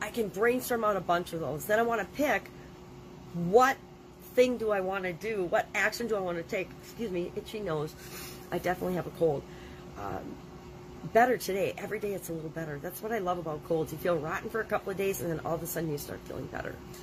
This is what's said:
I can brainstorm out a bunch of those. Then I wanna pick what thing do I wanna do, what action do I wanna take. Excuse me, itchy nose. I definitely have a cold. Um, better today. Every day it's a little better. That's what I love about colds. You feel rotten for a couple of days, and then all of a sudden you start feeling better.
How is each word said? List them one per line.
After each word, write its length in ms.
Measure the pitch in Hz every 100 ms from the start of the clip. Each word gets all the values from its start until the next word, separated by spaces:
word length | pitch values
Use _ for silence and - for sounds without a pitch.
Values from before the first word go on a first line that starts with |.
I 100 | 208
can 180 | 240 202
brainstorm 560 | 180 233 247 247 240
out 120 | 214 190
a 40 |
bunch 320 | - 175 175
of 80 | 165
those. 260 | 135 147 151
Then 120 | 214
I 40 |
wanna 240 | 233 226 175
pick 360 | - 285 196 - - - - - - - - -
what 420 | 170 170 214 262 - - - - - - -
thing 180 | 254 233
do 140 | 220
I 100 | 202
wanna 320 | 185 196 185
do, 320 | 165 220 214
what 220 | 175 208 -
action 320 | 208 202 - 233
do 100 | 208
I 40 |
wanna 220 | 185 170
take. 260 | 165 202 175 -
Excuse 280 | - - 220
me, 220 | 180 175 202
itchy 240 | - 220
nose. 320 | 196 156 156 - - - - - -
I 60 | 180
definitely 360 | 175 180 180
have 120 | 180 156
a 40 |
cold. 320 | - 165 139 - - - - - -
Um, 380 | 101 - - - - - - - - - 165
better 240 | 226 247 208
today. 380 | - 196 160 -
Every 220 | 190 214
day 140 | 208
it's 160 | 180 -
a 40 |
little 180 | 165 156
better. 280 | 160 156 143
That's 220 | 170 -
what 80 | 220
I 60 | 226
love 200 | 180 180
about 280 | 160 151 -
colds. 240 | 165 160
You 60 | 156
feel 180 | 180 165
rotten 320 | 156 190 226
for 120 | 226
a 40 |
couple 280 | - 208 196
of 40 | 190
days, 240 | 196 190
and 100 | 170
then 100 | 160
all 100 | -
of 80 | 165
a 40 | 165
sudden 240 | 160 160
you 80 | 147
start 220 | - -
feeling 220 | - - -
better. 300 | - - - - -